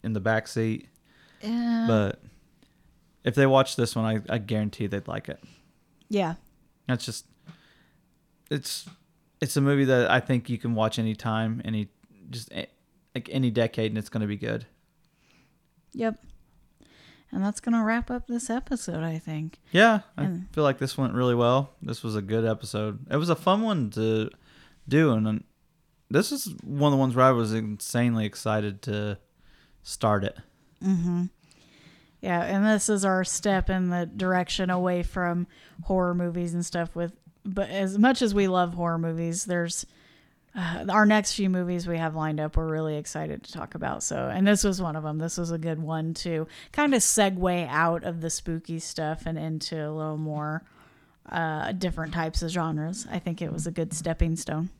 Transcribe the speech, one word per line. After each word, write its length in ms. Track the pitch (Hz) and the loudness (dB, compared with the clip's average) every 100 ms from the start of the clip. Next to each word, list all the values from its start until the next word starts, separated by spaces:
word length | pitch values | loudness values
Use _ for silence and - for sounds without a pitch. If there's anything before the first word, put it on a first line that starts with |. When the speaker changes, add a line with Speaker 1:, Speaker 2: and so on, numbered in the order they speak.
Speaker 1:
a, 40 | 113 | -2
in 80 | |
the 60 | 107 | -2
back 280 | 98 110 - | 0 0 0
seat. 400 | - 110 110 - _ _ _ _ _ | -2 0 -2 -8 _ _ _ _ _
Speaker 2:
Yeah. 420 | 214 233 233 226 226 | -4 -2 0 2 4
Speaker 1:
But 360 | 110 101 - - _ _ _ _ _ _ _ _ _ | 4 2 -4 -12 _ _ _ _ _ _ _ _ _
if 120 | - | -2
they 120 | 117 135 | 4 6
watch 300 | 135 135 - | 6 4 2
this 180 | 117 | 0
one, 100 | - 110 110 104 | 0 0 0 -2
I, 60 | |
I 40 | 113 | -4
guarantee 480 | 101 107 107 - 104 | 0 0 -2 -2 -4
they'd 200 | 101 - | -4 -6
like 220 | 101 - | -8 -8
it. 100 | 71 - - _ _ _ _ _ | -14 -16 -20 _ _ _ _ _
Speaker 2:
Yeah. 260 | 208 175 170 _ _ _ _ - | -2 0 -4 _ _ _ _ -4
Speaker 1:
That's 160 | 127 | -2
just, 220 | - 113 - _ - - _ _ _ _ _ _ _ _ _ | -2 -10 -12 _ -20 -20 _ _ _ _ _ _ _ _ _
it's, 360 | 147 - - - - _ _ _ _ | -6 -4 -10 -12 -20 _ _ _ _
it's 160 | 143 151 | -2 2
a 40 | |
movie 240 | 139 143 135 | 4 4 4
that 240 | 127 120 | 4 6
I 100 | 127 | 4
think 280 | - 127 120 | 4 -2 0
you 80 | 117 | -4
can 160 | 120 | -2
watch 240 | 113 110 113 | 0 0 0
anytime, 640 | 110 107 117 110 110 113 | -2 -2 -2 -2 -2 -4
any, 240 | 110 110 101 _ _ 98 92 | -4 -4 -4 _ _ _ -14
just 220 | 120 110 | -14 -12
a-, 160 | - - _ _ _ _ | -12 -12 _ _ _ _
like, 140 | 127 - | -10 -6
any 180 | 135 127 | 0 2
decade, 400 | 113 113 - 110 | 2 0 0 -2
and 80 | 110 | -2
it's 100 | 104 | -4
gonna 160 | 113 104 | -4 -2
be 100 | 101 | -4
good. 300 | 113 113 117 _ _ _ _ _ _ _ _ _ _ _ _ | -4 -6 -6 _ _ _ _ _ _ _ _ _ _ _ _
Speaker 2:
Yep. 300 | - 226 220 - - _ _ _ _ _ - - - _ | -4 -4 -4 -14 -20 _ _ _ _ _ -20 -20 -20 _
And 100 | 185 | -4
that's 160 | 196 208 | -2 -2
gonna 220 | - 233 | 0 2
wrap 280 | 214 226 233 | 2 0 -2
up 160 | 247 - | -6 -4
this 240 | 240 - | -6 -2
episode, 520 | 240 - 247 - 165 | -4 -4 -6 -4 -4
I 160 | 165 160 | -4 -4
think. 400 | 160 156 160 - _ | -6 -6 -6 -10 _
Speaker 1:
Yeah, 280 | 175 226 214 - - | 6 6 6 -2 -4
I 80 | |
Speaker 2:
And 240 | 190 175 185 | -4 -4 -6
Speaker 1:
feel 100 | - | 0
like 140 | 147 135 | 2 2
this 180 | 135 - | -4 -2
went 160 | 131 | -2
really 200 | 120 123 | 2 2
well. 360 | 120 120 127 139 _ | 4 4 4 0 _
This 200 | 117 117 | -10 -6
was 120 | 113 | -4
a 80 | 107 | -4
good 220 | 98 110 | 0 0
episode. 540 | 113 110 107 107 107 107 135 | 2 0 -4 -4 -4 -4 -2
It 60 | 147 | 0
was 140 | 170 | 2
a 40 | 160 | 0
fun 260 | - 202 | 2 2
one 280 | 220 185 113 | 2 0 -2
to 400 | 104 110 110 110 - _ - - _ - | 0 0 2 -2 -6 _ -20 -20 _ 2
do, 260 | 143 160 | 4 6
and, 140 | 113 110 | 4 2
um, 180 | 107 - _ _ _ _ _ _ | -2 -6 _ _ _ _ _ _
this 200 | 131 214 | 2 2
is 240 | 285 202 - | -4 -6 -10
one 300 | - 143 147 | -8 2 4
of 40 | 135 | 4
the 40 | |
ones 140 | 131 123 | 4 6
where 80 | |
I 80 | 131 | 6
was 200 | 123 110 | 6 2
insanely 720 | 110 110 104 - 120 120 113 107 | 0 -2 -6 -4 2 2 2 -2
excited 560 | - 110 107 104 98 | -4 -2 0 0 -6
to 360 | - 104 104 98 _ _ - - _ _ | -6 -4 -4 -6 _ _ -20 -20 _ _
start 400 | - - 113 104 | -14 -2 2 2
it. 140 | 98 - - _ _ _ | 0 -6 -20 _ _ _
Speaker 2:
Mm-hmm. 400 | 185 185 175 175 180 _ _ _ _ _ - - _ _ | 0 2 2 0 -2 _ _ _ _ _ -20 -20 _ _
Yeah, 220 | 190 175 | -2 -2
and 220 | 175 196 | 0 2
this 240 | 214 214 - | 4 4 4
is 160 | 208 | 2
our 200 | 196 185 | 2 2
step 440 | 180 - 202 190 180 | 0 -2 0 2 2
in 200 | 190 180 | 0 0
the 160 | 175 170 | 0 -2
direction 640 | - 190 185 180 - 185 | -2 0 2 0 -2 0
away 320 | 180 180 180 | 0 2 0
from 440 | 170 - 175 175 175 - - - | -2 -2 0 0 -4 -8 -20 -12
horror 300 | 165 190 180 | -2 0 2
movies 400 | 175 175 175 175 | 0 -2 -2 -2
and 100 | 170 | -4
stuff 300 | 170 175 165 | -4 -4 -4
with, 180 | - 170 - - _ | -4 -6 -6 -20 _
but 240 | 208 190 196 | -8 -4 -4
as 300 | 190 190 196 | -2 -2 4
much 240 | 233 254 | 6 6
as 120 | 226 | 2
we 140 | 202 190 | 4 4
love 260 | 180 175 | 4 2
horror 220 | 175 170 165 | 0 -2 0
movies, 460 | 165 165 170 170 | -2 -2 -2 -4
there's, 400 | - 175 170 - - _ _ _ _ _ _ - | -2 -2 -2 -4 -10 _ _ _ _ _ _ -6
uh, 300 | 175 175 190 | -4 -4 0
our 160 | 196 | 6
next 300 | 208 214 208 | 8 6 4
few 160 | - 190 | 0 2
movies 360 | 185 175 175 170 | 2 0 -2 -2
we 120 | 165 | -2
have 160 | 160 | -2
lined 260 | 160 156 151 | -2 -2 0
up 160 | 151 156 | 0 0
we're 100 | 160 | 0
really 260 | 156 156 151 | -2 -2 -4
excited 460 | - 156 156 147 | -6 -6 -6 -8
to 80 | - | -10
talk 220 | - - | -12 -10
about. 280 | - - - | -6 -6 -4
So, 280 | - 131 127 | -4 -4 -4
and 140 | - 196 | 2 4
this 160 | 202 | 4
was 160 | 208 185 | 2 0
one 160 | 175 156 | -4 -4
of 60 | |
them. 160 | 156 151 | -4 -4
This 180 | 165 170 | -4 -4
was 140 | 170 | -4
a 80 | 165 | -4
good 220 | 165 156 | -4 -4
one 320 | 156 160 160 | -4 -4 -4
to 320 | 160 175 160 160 - - | -4 -4 -4 -4 -10 -10
kinda 260 | - 294 262 | 0 4 4
segue 720 | - - 202 185 180 180 156 | 4 4 2 2 0 0 0
out 360 | 147 170 170 | 2 2 2
of 160 | - 170 | -2 -4
the 80 | 160 | -6
spooky 480 | - - 165 160 165 | -6 -4 -6 -6 -8
stuff 460 | - - 156 160 - | -8 -6 -4 -4 -4
and 100 | 160 | -4
into 380 | 160 160 - 160 | -4 -6 -6 -6
a 140 | 151 | -6
little 240 | 156 156 151 | -4 -4 -4
more, 460 | 156 151 151 160 - - - _ _ _ - | -4 -4 -4 -6 -10 -20 -20 _ _ _ -8
uh, 420 | - 160 156 - | -4 -2 -2 -4
different 420 | 185 180 165 160 | -2 -4 -4 -6
types 280 | 170 160 - | -4 -2 -2
of 80 | 165 | -4
genres. 560 | 180 165 156 156 196 247 | -2 -2 -2 -4 -6 -8
I 80 | 175 | -6
think 240 | 175 170 | -6 -6
it 100 | 170 | -6
was 140 | 165 160 | -4 -6
a 40 | |
good 220 | 170 165 | -4 -4
stepping 440 | 151 170 165 170 160 | -4 -4 0 0 0
stone. 340 | - 156 180 | -2 -4 -4